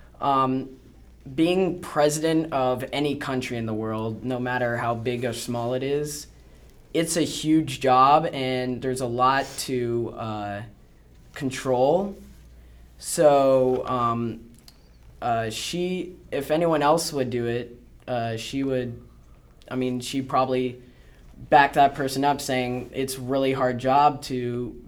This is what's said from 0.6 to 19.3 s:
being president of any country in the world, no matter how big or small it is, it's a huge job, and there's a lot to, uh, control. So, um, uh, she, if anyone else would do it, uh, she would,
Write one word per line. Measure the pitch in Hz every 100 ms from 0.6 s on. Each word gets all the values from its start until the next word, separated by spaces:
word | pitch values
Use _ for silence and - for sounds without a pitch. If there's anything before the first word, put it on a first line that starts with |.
| 131 - - - - - 139 135
being | 165 180 185 151
president | - 156 147 151 160 160 160
of | 135 127 120 127
any | 139 147 143
country | 139 131 127 120
in | 110
the |
world, | 107 110 110 110 110
no | 123 123
matter | 123 123 120 117
how | 117 113
big | 117 123 123
or |
small | 110 - 120 117
it | 127
is, | 135 143 147 147 - - - - - - -
it's | - 160 170
a |
huge | 147 - 151 160 131 -
job, | 131 127 135 156 160
and | 139 131 127 127 123
there's | 135 131
a | 127
lot | 120 127 135 135 -
to, | - 127 120 117 113 -
uh, | 113 107 101 101 110 - - - - - -
control. | - 135 127 131 123 135 175 202 - - - - - - - - -
So, | - - 151 139 135 131 127 127 -
um, | 127 117 117 117 107 - - - - - - - -
uh, | 120 113 110
she, | - - 175 180 185 - - -
if | 139 131
anyone | 156 170 156
else | 143 165 -
would | 143 123
do | 120 117
it, | 117 120 - - - -
uh, | 123 117 110
she | - 139
would, | 135 127 123 117 - - -